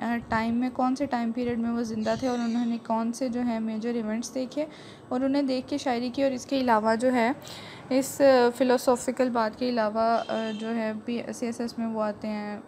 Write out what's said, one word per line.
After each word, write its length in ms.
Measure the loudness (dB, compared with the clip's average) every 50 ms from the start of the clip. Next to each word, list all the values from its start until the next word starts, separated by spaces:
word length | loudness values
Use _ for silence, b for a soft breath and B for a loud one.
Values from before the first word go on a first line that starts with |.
टाइम 540 | -4 -2 -2 -2 -2 0 0 0 2 2 0
में, 160 | 0 0 0
कौन 240 | 0 0 2 2 2
से 120 | 0 0
टाइम 260 | -2 -2 -2 -2 -2
पीरियड 260 | -2 -2 -2 -2 -2 0
में 120 | -2 -2
वो 120 | -2 -2
ज़िंदा 340 | -2 -2 -4 -2 0 0 0
थे 120 | 0 0 0
और 120 | 0 0
उन्होंने 380 | 0 0 0 0 0 0 -2 -2
कौन 340 | -2 -2 0 0 0 -2
से 160 | -2 -2 -2 -2
जो 120 | -2 -2
है 200 | 0 0 0 -2
मेजर 360 | -2 -4 -4 -4 -2 -2 -2
इवेंट्स 360 | -2 -2 -2 -2 -4 -4 -4
देखे 360 | -4 -6 -6 -4 -4 -4 -4 -4 B B B B B B B B
और 120 | -2 0 2
उन्हें 220 | 2 2 2 2
देख 200 | 0 0 -2 -2
के 120 | -2 -4 -2
शायरी 320 | 0 0 0 0 -2 -2
की। 120 | 0 0
और 100 | 0 0
इसके 280 | 0 -2 -4 -2 0 2
अलावा 340 | 4 4 4 4 4 4 2
जो 160 | 4 2 2
है 260 | 4 4 4 2 2 -2 B B B B B B B B B B
इस 260 | 0 0 0 0 2 6 8 8 8 8 6 6 4 4
फिलोसॉफिकल 720 | 4 4 4 4 4 4 2 2 2 -2 0 0 0 2
बात 260 | 2 0 0 0 -2
के 120 | -2 -2 0
अलावा, 460 | 0 2 0 0 2 2 2 2 2
अ, 380 | 2 0 0 -2 -2 -2 -4
जो 140 | -4 -4 -4
है 320 | -4 -2 -2 -2 -4 -4 -6
पी 180 | -6 -6 -6
एस 260 | -4 -6 -6 -8 -6
एस 320 | -6 -6 -4 -4 -6 -6 -4 -4
में 80 | -4
वो 140 | -4 -2 -2
आते 280 | -2 -2 -4 -6 -6 -6
हैं, 360 | -6 -6 -6 -8 -10 -10 -10